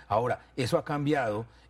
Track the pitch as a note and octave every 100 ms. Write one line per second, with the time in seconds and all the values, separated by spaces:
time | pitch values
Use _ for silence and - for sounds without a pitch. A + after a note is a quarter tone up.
0 | - G#2 - - - - A#2+ E3+ - D3
1 | C#3+ D3 A#2 G#2 A#2 -